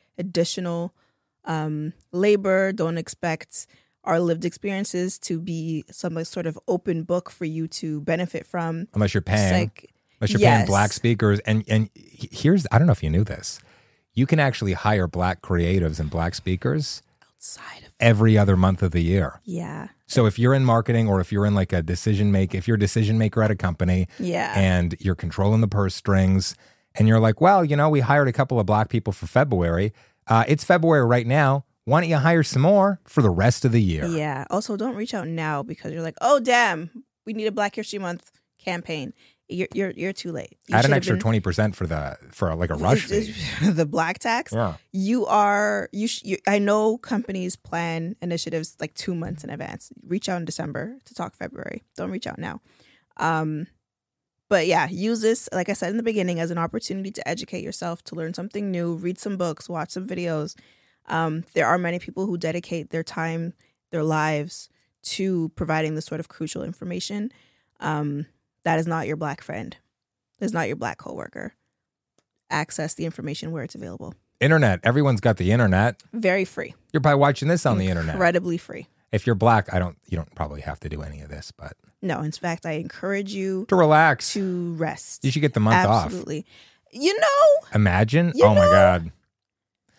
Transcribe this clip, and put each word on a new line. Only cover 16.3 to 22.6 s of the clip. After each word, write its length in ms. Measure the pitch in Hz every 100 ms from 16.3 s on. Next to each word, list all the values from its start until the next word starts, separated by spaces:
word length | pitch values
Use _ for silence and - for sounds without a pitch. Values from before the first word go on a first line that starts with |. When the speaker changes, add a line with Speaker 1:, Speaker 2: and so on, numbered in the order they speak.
Speaker 2:
speakers 680 | - - 92 120 151 147 - - _ _ _
Speaker 1:
Outside 480 | - - - - -
of 60 | -
Speaker 2:
every 360 | 117 107 113 107
other 200 | 101 95
month 260 | 92 92
of 80 | 95
the 100 | 85
year. 400 | 82 95 85 -
Speaker 1:
Yeah. 440 | - 175 85 156 - _ -
Speaker 2:
So 180 | - 113
if 140 | 101
you're 140 | 123
in 100 | 135
marketing 420 | 131 117 113 117 110
or 140 | 98
if 100 | 87
you're 160 | 101 104
in, 80 |
like, 180 | 101 92
a 100 | 90
decision 500 | 80 87 - 101 104
make-, 200 | 98 95
if 120 | 95